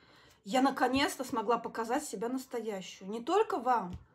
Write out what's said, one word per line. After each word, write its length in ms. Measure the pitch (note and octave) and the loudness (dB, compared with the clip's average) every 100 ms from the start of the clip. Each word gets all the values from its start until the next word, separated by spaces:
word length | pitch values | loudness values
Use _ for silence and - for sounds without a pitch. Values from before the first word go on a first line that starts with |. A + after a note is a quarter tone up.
| _ - - _ G3+ | _ -20 -20 _ -2
я 160 | B3+ | 2
наконец-то 600 | C4+ C4+ B3+ C4 E4 - | 4 4 2 4 2 0
смогла 340 | B3+ B3+ G#3 A#3 | -4 -2 2 2
показать 480 | A3+ A#3+ A3+ C4 D4 | 0 -4 -2 -2 -2
себя 240 | G3+ A3+ | -4 -4
настоящую. 800 | C4 - A#3+ A3 G3 F3 - F#3+ | -4 -6 -6 -6 -6 -8 -12 -8
Не 100 | A3+ | -6
только 380 | A#3+ G4 G#4+ F#4 | 2 2 4 0
вам, 340 | B3 A#3+ F#3 - - | 2 2 0 -10 -16